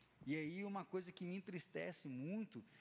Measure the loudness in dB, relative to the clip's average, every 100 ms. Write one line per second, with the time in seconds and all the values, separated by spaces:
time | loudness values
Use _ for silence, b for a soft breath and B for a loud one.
0 | B -6 2 2 2 2 0 0 0 0
1 | 0 -2 0 0 0 -2 0 0 0 0
2 | -2 0 2 2 0 -4 B B